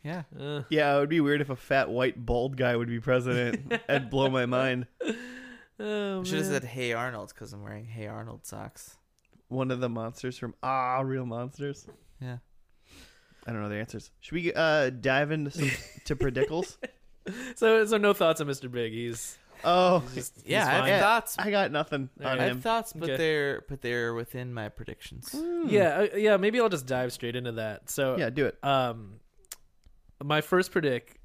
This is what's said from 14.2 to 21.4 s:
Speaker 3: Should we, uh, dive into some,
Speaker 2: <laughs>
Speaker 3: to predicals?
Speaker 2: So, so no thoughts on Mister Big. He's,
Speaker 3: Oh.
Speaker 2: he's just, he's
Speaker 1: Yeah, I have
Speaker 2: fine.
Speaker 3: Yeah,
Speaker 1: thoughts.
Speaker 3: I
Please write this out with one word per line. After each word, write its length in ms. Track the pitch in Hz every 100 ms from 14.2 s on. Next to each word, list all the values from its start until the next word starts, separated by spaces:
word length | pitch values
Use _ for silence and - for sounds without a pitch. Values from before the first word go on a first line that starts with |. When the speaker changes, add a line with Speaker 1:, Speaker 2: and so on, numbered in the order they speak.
Speaker 3:
Should 140 | -
we, 180 | 170 170
uh, 380 | - 160 151 131
dive 400 | 127 135 135 147
into 200 | 156 143
some, 200 | 170 139 - -
Speaker 2:
<laughs> 180 | -
Speaker 3:
to 120 | - 139
predicals? 600 | 139 127 139 160 196 - - _ - - - 226 254 240
Speaker 2:
So, 280 | 220 220 214
so 100 | 220
no 160 | 202
thoughts 280 | 196 165 160
on 40 | 147
Mister 220 | 135 127
Big. 240 | 123 113
He's, 460 | 113 120 113 - - _ -
Speaker 3:
Oh. 360 | - 180 185 175
Speaker 2:
he's 140 | 127
just, 200 | 131 - -
he's 100 | -
Speaker 1:
Yeah, 180 | 185 151
I 40 |
have 100 | 160
Speaker 2:
fine. 80 | -
Speaker 3:
Yeah, 100 | 196
Speaker 1:
thoughts. 360 | 202 233 214
Speaker 3:
I 120 | -